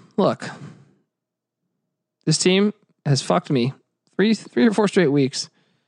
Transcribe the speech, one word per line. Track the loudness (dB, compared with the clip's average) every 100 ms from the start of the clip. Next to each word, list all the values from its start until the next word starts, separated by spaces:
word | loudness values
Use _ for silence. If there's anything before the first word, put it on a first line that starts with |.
| -10 -2
Look, | 0 -2 -10 -16 -20 -20 -20 _ _ _ _ _ _ _ _ _ _ _ _ _ -4
this | 0
team | 2 2 0 -4 _ _ -2
has | -2
fucked | 0 -2 0
me | -2 -2 -6 _ _ _ -2
three, | 0
three | 0 -4 0 2
or |
four | 2 0
straight | 2 2
weeks, | 2 0 -4 -12 _ _ _